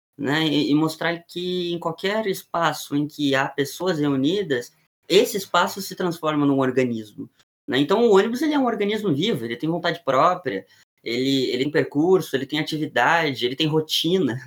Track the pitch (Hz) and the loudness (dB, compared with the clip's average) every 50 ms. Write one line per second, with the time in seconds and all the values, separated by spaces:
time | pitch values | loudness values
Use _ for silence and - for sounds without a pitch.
0 | _ _ _ - - 123 143 156 160 156 143 147 143 - 143 151 156 160 160 - | _ _ _ -6 -2 0 0 0 2 2 2 0 2 2 2 2 2 0 0 -2
1 | 170 165 170 165 - - - 175 180 180 180 180 175 175 170 170 170 165 160 - | -4 -4 -4 -4 -8 -12 -10 -8 -6 -4 -4 -4 -4 -4 -4 -4 -4 -6 -6 -4
2 | - 190 208 220 220 208 180 170 - _ - 170 165 156 147 151 - - 143 143 | -4 -2 -2 -2 -2 -2 -4 -6 -8 _ -4 -2 0 0 -2 -4 -6 -4 -2 -2
3 | 147 143 - - 147 139 135 131 139 147 - - 139 139 - - 170 190 175 151 | -2 -2 -4 -2 0 2 2 2 0 0 -2 -2 -4 -4 -4 -4 -2 -2 0 0
4 | 147 147 139 135 131 147 180 208 196 160 139 120 123 - - _ _ _ _ _ | 0 0 2 2 2 0 0 0 -2 -2 -2 -4 -4 -6 -14 _ _ _ _ _
5 | _ - 160 196 240 - - 196 - - - 175 185 196 - 202 190 - 185 - | _ 2 4 4 4 4 0 -6 -6 -2 0 0 0 0 -2 -6 -10 -10 -6 -4
6 | 185 175 165 - - 156 151 147 143 139 139 135 131 127 127 131 127 123 117 110 | -4 -4 -4 -2 -2 -2 0 2 2 2 2 2 2 2 2 2 0 0 -2 -4
7 | 110 104 - - - - _ _ _ _ _ _ _ - 117 131 147 143 196 226 | -8 -10 -14 -16 -16 -16 _ _ _ _ _ _ _ -2 0 0 2 2 2 4
8 | 240 233 202 190 208 233 240 254 320 302 302 285 262 240 226 202 202 202 214 214 | 4 6 6 6 4 4 0 -2 -2 0 2 2 2 0 0 0 -2 -2 -2 -2
9 | 208 196 143 135 175 220 214 139 113 117 117 - - 156 170 170 - 170 165 - | 0 0 0 2 0 0 0 -2 -4 -6 -6 -4 -4 -2 -2 -2 -2 -2 -4 -2
10 | - - 131 135 151 175 185 180 - 127 101 95 - - _ _ _ _ _ _ | -2 0 2 4 4 4 2 0 -2 -4 -6 -6 -6 -10 _ _ _ _ _ _
11 | _ - 117 123 131 135 139 135 127 - 120 123 135 147 147 156 135 131 - 143 | _ -6 -2 0 0 2 2 2 0 0 0 -2 -2 0 0 0 0 0 0 0
12 | 156 180 190 180 - - - 131 135 - 151 151 151 - 160 151 156 156 - 123 | 4 4 4 4 2 0 -4 -4 -4 -2 -4 -4 -4 -4 -4 -4 -4 -2 0 2
13 | 123 139 165 170 160 151 135 113 117 120 135 - 160 156 151 156 156 - - - | 2 4 4 2 2 0 -2 -2 -2 -4 -2 0 0 0 2 0 0 0 -2 -2
14 | - 160 180 190 180 120 113 131 131 | 0 0 0 0 0 -2 -4 -6 -8